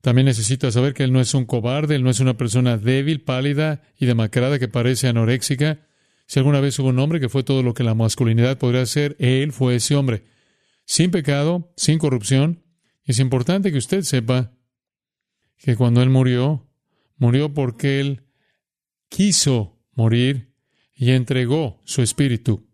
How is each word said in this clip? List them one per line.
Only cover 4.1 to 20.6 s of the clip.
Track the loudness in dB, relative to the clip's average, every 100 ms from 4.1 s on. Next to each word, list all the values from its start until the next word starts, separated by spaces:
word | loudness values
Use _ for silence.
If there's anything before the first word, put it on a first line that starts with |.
| 2 0 0 0 -2
que | -2
parece | -2 0 0 0
anoréxica. | 0 0 -2 -2 -2 -2 -4 _ _ _ _ _
Si | 0
alguna | 2 2
vez | 0 0
hubo | 0
un | 0
hombre | 0 -2
que | -2
fue | -4
todo | -2 0
lo | 0
que | -2
la | -2
masculinidad | 2 0 0 2 2 2 0
podría | 0 0 0
ser, | -2 -2 0
Él | 0 2 -2
fue | -2 0 0
ese | 0
hombre. | 0 0 -4 _ _ _ _ _ _
Sin | -8 0 2
pecado, | 0 -2 0 0 -2 -6 -4
sin | 0 2
corrupción. | 2 -2 0 2 2 -2 _ _ _ _
Es | -4 0
importante | 2 0 0 0 0
que | -2
usted | -2 -4
sepa | 0 -2 0 -2 -2 _ _ _ _ _ _ _ _ _ _ _
que | -2 2
cuando | 4 4
Él | 4
murió, | 4 2 0 -2 -4 -8 _ _ _ _ _
murió | 0 2 -2
porque | -2 -4 -2 -2 -2
Él | -4 -6 _ _ _ _ _ _ _ _ _
quiso | -2 0 2 2 0 -2 _ _
morir | -2 2 2 0 -2 -10 _